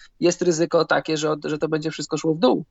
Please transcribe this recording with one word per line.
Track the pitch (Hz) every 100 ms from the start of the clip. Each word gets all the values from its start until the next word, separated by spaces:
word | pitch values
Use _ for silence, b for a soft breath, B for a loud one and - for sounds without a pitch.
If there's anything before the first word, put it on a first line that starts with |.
| B _
jest | 170 170
ryzyko | 175 160 165 165
takie, | 160 143 - 156
że, | 151 151
że | 147 151
to | 160
będzie | 156 156
wszystko | 151 147 156
szło | 160
w | 160
dół. | 247 196 170